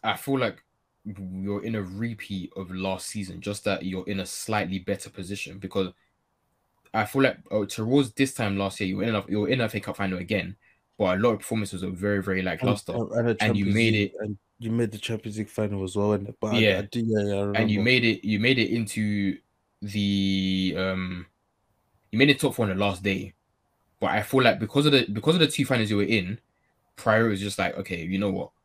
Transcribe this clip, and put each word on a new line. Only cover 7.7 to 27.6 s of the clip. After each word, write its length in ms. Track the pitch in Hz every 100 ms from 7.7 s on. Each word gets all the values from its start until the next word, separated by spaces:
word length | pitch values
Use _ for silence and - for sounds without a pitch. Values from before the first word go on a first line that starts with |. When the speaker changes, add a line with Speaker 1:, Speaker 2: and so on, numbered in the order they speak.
| - 110 139 127
Speaker 1:
this 200 | - 135
time 240 | - 107 98
last 220 | 98 -
year, 80 | 95
you 100 | 98
were 60 |
in 120 | 110 107
a, 100 | -
you 140 | 104
were 80 | 104
in 120 | 127
a 40 | 113
F 100 | 104
A 40 |
Cup 160 | - -
final 220 | 98 92
again, 360 | 87 104 87 - _ _ _ -
but 200 | 95 92
a 40 |
lot 100 | 117
of 80 | 110
performances 440 | - 113 101 92
were 80 | 95
very, 320 | 90 101 101
very 180 | 95 92
lackluster, 520 | 92 82 - 104 -
Speaker 2:
And, 180 | 123 110
and 180 | 113 117
a 80 | 110
Speaker 1:
and 140 | 110 104
you 80 | 98
Speaker 2:
Champions 100 | 104
Speaker 1:
made 180 | 113
Speaker 2:
League 180 | 110 101
Speaker 1:
it 100 | -
Speaker 2:
and 140 | 107 101 _ _
you 80 | 117
made 200 | 117 117
the 60 | 107
Champions 400 | - 110 113 104
League 120 | 101
final 340 | - 107 101
as 120 | 95 101
well, 220 | 104 104
innit? 180 | 98 -
But 160 | 107 117
I, 40 |
Speaker 1:
Yeah. 180 | 110 95
Speaker 2:
I 20 |
do, 180 | 101 117 113
yeah, 180 | 107
yeah, 120 | 101 101
I 260 | 101 104
Speaker 1:
And 80 | 110
you 100 | 104
Speaker 2:
remember. 40 |
Speaker 1:
made 220 | 113 127 117
it, 200 | 107 101
you 140 | 104
made 200 | 117 127
it 120 | 113
into 680 | 117 107 - 107 104 98 95 _ _ _ _
the, 960 | 104 104 101 101 98 95 95 92 95 82
um, 480 | 95 92 92 90 87 _ _ _ _ _ _ _ _
you 60 | 107
made 120 | 143
it 100 | 139
top 160 | 139 -
four 100 | 107
on 40 |
the 140 | 95
last 200 | 101 92
day. 300 | 101 95 95 _ _ _ _ _ _ _
But 120 | -
I 100 | 104
feel 200 | 107 135
like 180 | 120 98
because 260 | 110 139 147
of 80 |
the, 120 | 139 113
because 300 | 104 160 175
of 60 |
the 60 | 151
two 180 | - 135
finals 240 | 123 107
you 80 | 104
were 60 |
in, 360 | 101 110 90 107 _ _ _ _ _ -
prior 320 | 113 110 117
was 120 | 98
just 180 | 101
like, 200 | 98